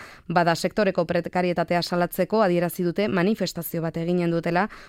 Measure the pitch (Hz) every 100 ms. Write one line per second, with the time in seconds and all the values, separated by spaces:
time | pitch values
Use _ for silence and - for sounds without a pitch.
0 | - - - 175 170 165 180 - 196 180
1 | 165 175 165 180 180 175 170 175 170 175
2 | 175 - 175 214 202 175 175 - 175 165
3 | 208 185 185 220 185 - - 170 160 165
4 | 165 180 170 165 160 170 214 -